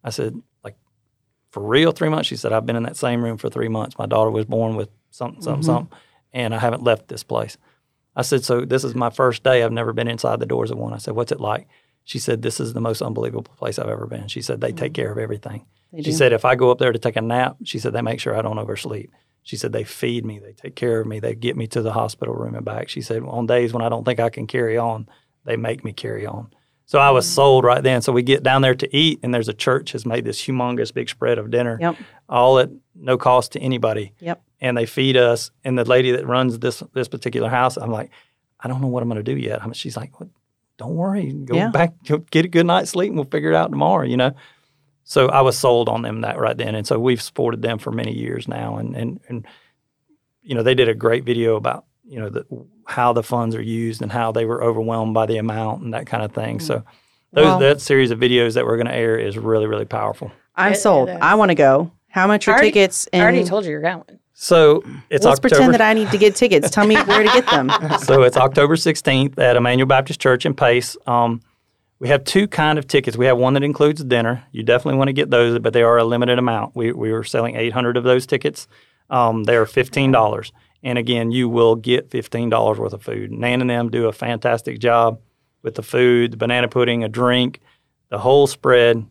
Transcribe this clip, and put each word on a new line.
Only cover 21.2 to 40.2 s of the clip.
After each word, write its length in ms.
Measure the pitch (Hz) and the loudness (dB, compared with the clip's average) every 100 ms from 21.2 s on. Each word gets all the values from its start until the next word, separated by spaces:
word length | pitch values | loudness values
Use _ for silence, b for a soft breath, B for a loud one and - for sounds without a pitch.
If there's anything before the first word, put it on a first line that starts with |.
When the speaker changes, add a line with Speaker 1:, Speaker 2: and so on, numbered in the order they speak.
Speaker 1:
they 140 | 113 110 | -8 -6
get 200 | 120 - | -6 -6
me 120 | 113 | -6
to 120 | 120 | -4
the 120 | 110 | -4
hospital 420 | 110 110 - - | -4 -6 -6 -10
room 200 | - - 113 | -8 -10 -10
and 80 | |
back." 240 | 110 110 - | -10 -10 -10
She 120 | - | -12
said, 220 | 117 113 | -8 -8
"On 240 | 127 117 117 | -8 -8 0
days 260 | 123 120 | 0 0
when 100 | 117 | -2
I 60 | 113 | -4
don't 160 | 117 | -4
think 140 | 113 120 | -4 -2
I 100 | 113 | -4
can 180 | 113 113 | -4 -8
carry 280 | 123 117 113 | -4 -2 -2
on, 320 | 117 110 110 _ _ _ | -4 -6 -12 _ _ _
they 120 | - 117 | -8 -6
make 280 | 117 113 | -4 -8
me 80 | 113 | -10
carry 340 | 104 120 110 107 | -12 -10 -10 -10
on." 220 | 113 113 _ _ _ _ | -12 -16 _ _ _ _
So 120 | 147 | 2
I 120 | 139 | 4
was 160 | 135 - | 4 2
Speaker 2:
Mm. 80 | |
Speaker 1:
sold 300 | - 139 131 | 2 6 6
right 180 | 120 123 | 6 4
then. 200 | 131 127 | 2 0
So 100 | 117 | 0
we 100 | 123 | 0
get 180 | 123 131 | 2 2
down 200 | 135 135 | 2 2
there 120 | 135 | 4
to 220 | 127 - 139 | 2 0 0
eat, 240 | 160 151 | 0 0
and 100 | 123 | -4
there's 160 | 123 113 | -4 -4
a 40 | |
church 380 | 104 - 127 - | -4 -2 -2 -2
has 120 | 120 | -10
made 200 | 120 117 | -6 -6
this 160 | 113 110 | -6 -8
humongous 500 | - 131 123 123 113 | -6 -4 -4 -4 -6
big 160 | - 120 | -6 -10
spread 300 | - 120 117 | -6 -2 -2
of 120 | 107 | -2
dinner, 280 | 120 120 113 | -2 -2 -2
Speaker 2:
Yep. 160 | 170 165 B B _ | -4 -6 B B _
Speaker 1:
all 300 | 123 123 135 | 2 4 4
at 120 | 127 - _ | 2 -2 _
no 220 | _ 139 127 | _ -4 0
cost 360 | 127 127 123 | 2 2 0
to 80 | 147 | -6
anybody. 520 | 135 127 110 107 101 _ | -6 -2 -2 -4 -8 _
Speaker 2:
Yep. 200 | 170 170 _ _ | -12 -12 _ _
Speaker 1:
And 160 | 131 120 | -6 -4
they 100 | 117 | -4
feed 300 | - 135 127 | -2 0 4
us. 340 | 120 117 - _ | 4 2 -4 _
And 140 | 131 127 | -6 -4
the 60 | |
lady 260 | 120 127 127 | 2 2 2
that 140 | 123 135 | 0 -2
runs 320 | 123 127 113 | -2 -2 -2
this, 240 | 123 117 - | -6 -6 -10
this 120 | - 123 | -8 -8
particular 400 | 123 123 120 113 | -8 -8 -4 -2
house, 280 | 123 127 123 | 0 0 -2
I'm 160 | 117 | -8
like, 180 | 110 - b b b _ _ | -8 -10 b b b _ _
"I 60 | 120 | -10
don't 120 | 131 | -6
know 80 | 135 | -4
what 140 | 123 | -4
I'm 40 | 117 | -4
gonna 140 | 110 | -6
do 140 | 107 139 | -6 -6
yet." 260 | 117 113 | -6 -8
I'm, 100 | 113 | -10
she's 240 | 117 - 117 | -12 -12 -12
like, 220 | - | -14
"What? 100 | _ | _